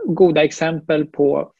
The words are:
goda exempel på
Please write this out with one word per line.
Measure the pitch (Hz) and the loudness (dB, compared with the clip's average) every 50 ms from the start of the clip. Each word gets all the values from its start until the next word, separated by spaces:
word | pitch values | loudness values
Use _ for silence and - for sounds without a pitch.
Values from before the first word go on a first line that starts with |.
| 466 | -6
goda | 262 165 160 190 175 156 151 151 | -4 2 2 4 4 4 2 0
exempel | 147 - - 160 160 165 156 - - 160 151 151 | 0 -2 -4 -4 -4 -4 -6 -4 -2 -2 -2 -2
på | 156 - - 143 139 143 143 143 - _ | -4 -2 -2 0 0 0 -2 -4 -8 _